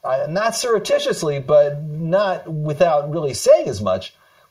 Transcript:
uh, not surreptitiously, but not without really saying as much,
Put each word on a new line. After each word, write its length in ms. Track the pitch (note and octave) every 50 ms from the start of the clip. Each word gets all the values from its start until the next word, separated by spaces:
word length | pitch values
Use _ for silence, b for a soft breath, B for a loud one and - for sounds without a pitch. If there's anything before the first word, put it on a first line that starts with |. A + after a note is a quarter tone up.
| -
uh, 240 | C3 C3 C3+ C#3+ D3
not 260 | D#3+ G3 G#3+ A3+ A3
surreptitiously, 840 | - - - A3+ G3 - - C#5 C#5+ C#5+ C#5 G3+ - E3+ D3+ C#3+ C#3
but 420 | C3 C3+ D3+ D3 D3 C#3+ C#3+ D3
not 680 | D#3 D3+ D3+ D#3 E3 D#3+ F3 G3+ G#3 F#3+ F3+ D#3+ - -
without 580 | D#3+ D3+ D3+ D3+ D3 D3 F3+ E3+ D#3 D3 D3 D3+
really 240 | D3 E3+ D#3 C#3 A2+
saying 340 | - - A#4+ D#4 F4+ D#4+
as 140 | D3+ A#2 G2
much, 320 | G#2+ F#2+ F#2 G2 - - b b b b b b b b